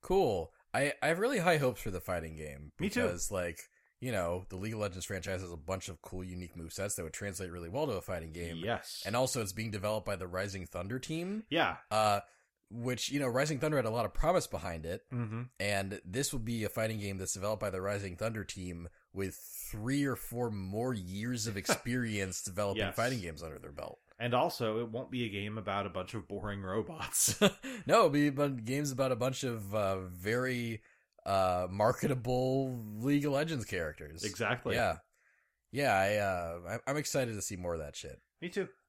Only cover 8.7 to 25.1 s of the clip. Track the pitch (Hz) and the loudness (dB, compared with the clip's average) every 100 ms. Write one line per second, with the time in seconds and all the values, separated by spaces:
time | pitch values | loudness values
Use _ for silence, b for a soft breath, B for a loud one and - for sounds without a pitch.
8.7 | 110 - - - 117 127 127 104 92 110 | -2 -4 -8 -2 2 2 2 -2 -2 -4
9.7 | 101 104 107 95 98 92 90 101 95 90 | -2 0 0 -2 -4 -2 -2 -2 -4 -6
10.7 | 90 92 127 - 160 175 214 220 160 123 | -6 -4 -4 -4 -4 -2 -6 0 4 4
11.7 | 85 - 107 107 101 - b b _ _ | 2 0 4 6 4 0 b b _ _
12.7 | 113 120 123 - 139 135 120 151 143 156 | -6 -4 -2 0 0 2 2 2 2 2
13.7 | 151 113 113 107 - 151 180 - 87 87 | 4 2 2 2 4 4 4 2 -4 -4
14.7 | 82 80 87 _ 123 113 113 123 _ 101 | -4 -4 -6 _ -4 -4 -4 -8 _ 0
15.7 | 98 98 98 90 104 143 139 113 120 104 | 0 0 -6 -4 -2 0 -2 -2 0 0
16.7 | - 110 107 101 98 92 - 98 107 104 | 0 0 0 -2 -2 -4 -2 0 0 0
17.7 | 95 95 104 98 87 110 110 95 - 90 | -2 -2 -2 -4 -2 -2 -2 -6 -6 -6
18.7 | 85 85 b b 95 98 - - - - | -6 -10 b b -4 -4 -4 -12 -12 -8
19.7 | 107 110 139 143 120 - 120 120 104 95 | -4 0 2 2 0 -4 -2 -2 -2 -4
20.7 | 104 127 117 90 95 117 123 110 101 92 | -2 0 -2 -4 -4 -2 -2 -2 -2 0
21.7 | - 120 127 117 104 95 90 - 95 104 | 0 2 0 0 0 -2 -4 -6 0 0
22.7 | 107 98 78 117 127 85 78 85 73 - | 2 0 2 0 0 -4 -8 -10 -10 -12
23.7 | 71 - - _ _ 120 123 139 - 113 | -10 -10 -12 _ _ 2 4 4 2 0
24.7 | 110 117 113 127 | 0 -2 -6 -4